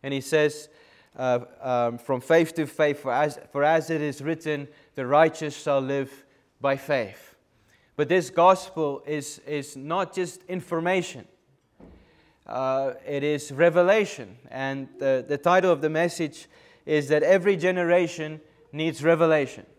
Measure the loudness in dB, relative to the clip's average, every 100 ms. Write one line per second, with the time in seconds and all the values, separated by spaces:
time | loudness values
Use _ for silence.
0 | -6 -8 0 2 2 -2 -18 _ _ _
1 | _ -6 -2 -2 -4 -12 -4 -2 -2 -4
2 | -6 -6 4 4 4 -2 -6 0 0 0
3 | -2 0 -2 -4 -10 0 2 2 0 -4
4 | -4 -6 -6 -6 -6 -8 -8 -20 _ -10
5 | 2 4 4 2 -10 -8 -2 -2 0 -4
6 | -4 -10 _ _ _ _ -2 -2 -2 -2
7 | -2 -12 -20 _ _ _ _ _ _ -6
8 | 2 2 2 4 6 6 0 -4 -4 -4
9 | -6 -6 -8 -16 -8 -8 -8 -14 -6 -4
10 | -4 -4 -6 -8 -10 -10 -6 -4 0 -2
11 | -2 -12 -20 _ _ _ _ _ -20 -20
12 | _ _ _ _ -12 -6 -2 -2 -4 -6
13 | -8 -4 -2 -4 -6 2 4 6 4 4
14 | 0 -6 -16 -18 -16 -8 -6 -6 -10 -4
15 | 0 0 0 -2 2 4 4 2 0 0
16 | -2 -2 -6 -8 -20 _ -20 _ 0 0
17 | 2 2 6 4 4 2 0 0 2 2
18 | 2 -4 -10 -12 _ _ _ -6 -6 0
19 | 2 4 4 2 0 -8 -20